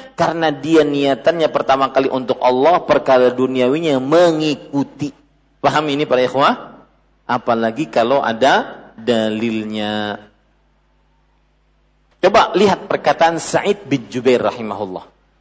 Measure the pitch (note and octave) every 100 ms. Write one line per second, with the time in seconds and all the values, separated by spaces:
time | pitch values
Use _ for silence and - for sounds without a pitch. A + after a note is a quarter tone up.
0 | - - E3 E3 D#3+ C#3+ D3 D#3+ D3 C#3+
1 | C#3 C3+ - E3+ D3+ - - C3+ C3 C3
2 | C3+ B2+ A#2+ B2+ D3+ B2+ D3 F3 E3 C#3+
3 | C#3 C3 B2 B2 C3 C3 B2 D3+ E3 C3+
4 | C3 E3 F3 D#3+ D#3 C#3 - C#3 C3+ -
5 | C#3+ - _ _ _ _ C#3+ D3 D#3 C#3
6 | D3+ B2+ B2+ C3 D#3 B3 - - _ _
7 | _ _ - A#2+ B2+ A2+ A2+ A#2+ D#3+ B2+
8 | A#2 C#3 - A2+ B2+ G3 C4 - - -
9 | A2+ A#2 A2 G#2+ A#2 A2 G#2+ G#2+ G#2 G#2+
10 | G#2 G#2 - _ _ _ _ _ _ _
11 | _ _ _ _ _ _ _ _ _ _
12 | _ _ F#3+ G#3+ D#3 F3+ G3+ F3+ - D3+
13 | D#3 C#3+ E3 E3 - D#3 E3 G3+ C3 C3+
14 | A2+ B2+ B2 A#2+ G#2 A#2+ A2 G2+ G2 F2+
15 | - _ _ _